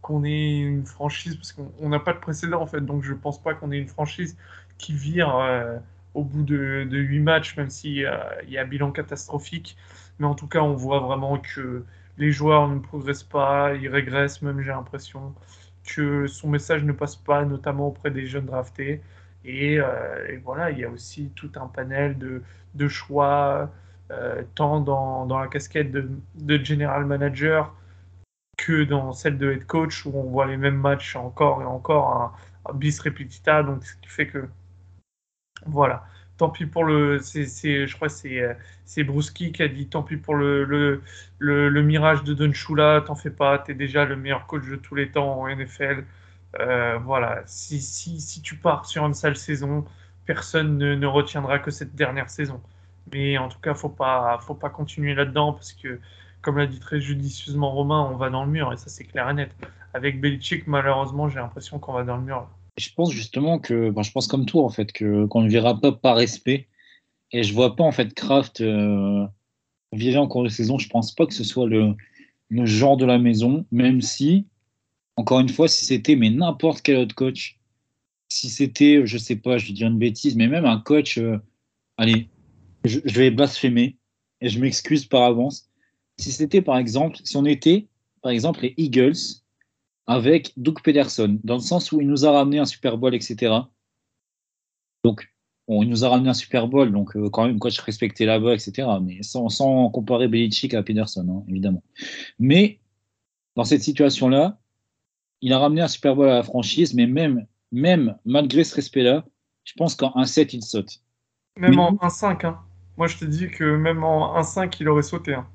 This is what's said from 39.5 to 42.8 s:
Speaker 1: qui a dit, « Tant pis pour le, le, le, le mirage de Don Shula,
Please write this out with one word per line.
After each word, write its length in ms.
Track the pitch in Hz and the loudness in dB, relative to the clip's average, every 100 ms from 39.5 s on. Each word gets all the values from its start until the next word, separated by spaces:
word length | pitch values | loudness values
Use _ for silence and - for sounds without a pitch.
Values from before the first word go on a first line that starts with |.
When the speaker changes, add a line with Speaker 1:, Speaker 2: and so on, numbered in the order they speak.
Speaker 1:
qui 100 | - | -4
a 60 | 151 | -4
dit, « 180 | 131 135 | -4 -8
Tant 140 | 160 | -8
pis 140 | 143 156 | -6 -10
pour 180 | - 147 | -4 -2
le, 300 | 143 139 139 | 0 0 0
le, 360 | 147 147 139 - - - - | 0 0 -2 -8 -20 -20 -6
le, 300 | 143 143 143 | 0 2 4
le 120 | 143 | 4
mirage 440 | 151 156 156 151 143 | 4 4 4 4 0
de 80 | |
Don 180 | 143 151 | 0 0
Shula, 500 | 139 - 151 | 0 -2 4